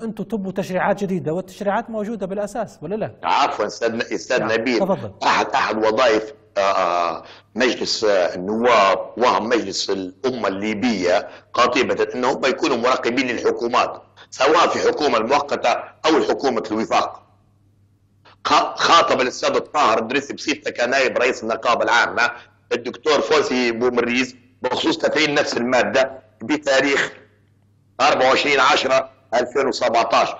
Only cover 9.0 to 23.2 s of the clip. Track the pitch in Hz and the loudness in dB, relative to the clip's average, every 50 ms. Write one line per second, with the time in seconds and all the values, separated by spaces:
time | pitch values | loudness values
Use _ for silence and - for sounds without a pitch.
9 | - - - 107 120 123 95 95 104 113 127 110 98 98 90 - - - 98 98 | -2 -8 -4 0 2 2 2 2 0 0 0 0 0 -2 -6 -8 -4 -4 -4 -4
10 | 95 92 - _ - 127 127 120 101 98 95 95 101 107 107 101 123 123 110 95 | -4 -8 -10 _ -4 -4 -4 -2 -4 -4 -4 -2 -4 -4 -4 -2 -2 -2 0 0
11 | 90 87 90 101 - - - - - _ - - 120 120 - 135 117 98 101 104 | 0 2 2 2 0 -4 -16 -20 -20 _ 0 0 2 2 2 0 0 0 0 -2
12 | 107 - - 127 127 123 120 120 135 135 120 - 170 151 135 117 117 123 131 - | -2 -2 -2 -2 -2 -2 -2 0 0 -2 -2 0 0 -2 0 0 2 0 0 2
13 | - 120 120 135 131 123 117 - - 110 113 - 117 120 123 117 98 - - - | 0 -2 -2 -2 -4 -4 -6 -2 -2 -2 -2 -2 -4 -2 0 0 0 0 -4 -12
14 | - _ _ - - _ - - - 147 160 170 165 - 139 117 113 120 - - | -18 _ _ -20 -20 _ -4 0 2 4 4 4 4 2 2 0 0 0 0 2
15 | 151 139 123 110 110 120 139 147 143 - 123 113 - 123 113 - - - - _ | 0 0 2 0 2 2 0 0 0 -2 -6 -2 0 0 0 0 -4 -12 -18 _
16 | - 156 160 131 - - 120 - - 135 120 110 107 - 107 110 107 - 120 107 | 0 2 2 2 2 2 -2 0 0 0 0 -2 -4 -4 -4 -4 -2 0 0 0
17 | 95 - - - _ _ _ _ _ _ _ _ _ _ _ _ _ _ _ _ | 0 -2 -6 -14 _ _ _ _ _ _ _ _ _ _ _ _ _ _ _ _
18 | _ _ _ _ _ - - _ - - 147 165 - - - - - - 160 170 | _ _ _ _ _ -20 -20 _ -2 2 2 2 2 2 -4 -2 0 4 4 4
19 | - - 131 123 127 123 - - 156 143 131 120 - - - 151 139 110 113 117 | 4 4 2 0 0 -2 -2 -2 -4 -2 0 -2 -4 -2 -2 0 2 2 2 0
20 | 113 113 127 143 139 - 107 - - 156 143 - - 127 - - 120 120 135 135 | 0 -2 -2 -4 -4 -4 -10 -10 -4 -4 -4 -4 -4 -10 -4 -2 -2 0 2 2
21 | 131 120 107 113 120 127 113 - 110 110 113 113 - 123 117 - 104 110 113 117 | 2 2 2 0 0 0 0 -2 -4 -4 -4 -2 0 0 2 2 2 2 4 4
22 | 107 87 92 107 120 120 - - - - _ _ _ - 120 120 120 123 117 - | 2 2 2 0 0 0 -2 -6 -18 -20 _ _ _ -6 -6 -4 -4 -6 -10 -6
23 | - 156 147 135 | 0 2 2 2